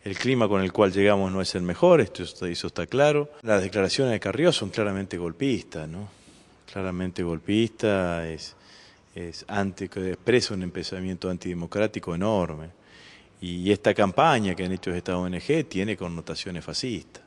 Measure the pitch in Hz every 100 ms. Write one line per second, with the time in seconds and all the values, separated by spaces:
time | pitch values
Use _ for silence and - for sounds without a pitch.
0 | - 95 120 131 110 98 95 - 101 92
1 | 101 101 95 95 92 98 87 87 175 170
2 | 110 - 87 - 92 87 87 - 85 120
3 | 147 147 147 - 117 104 95 101 95 -
4 | 135 107 101 98 175 - 98 92 104 98
5 | 98 90 85 82 135 113 - - 78 85
6 | 104 - - - _ _ - - 92 90
7 | 92 87 87 82 - 104 113 - 110 98
8 | 90 85 82 80 - - - - - _
9 | _ - 87 82 - 101 98 90 95 -
10 | 92 87 - 123 - 101 90 92 82 92
11 | 92 90 92 90 95 87 85 101 107 -
12 | - 85 101 107 85 78 80 - _ -
13 | - - _ _ 90 87 92 101 - 101
14 | 101 90 156 135 101 87 90 92 - 90
15 | 85 90 90 90 - 156 143 92 101 98
16 | 90 85 82 80 - 87 - 78 131 101
17 | - -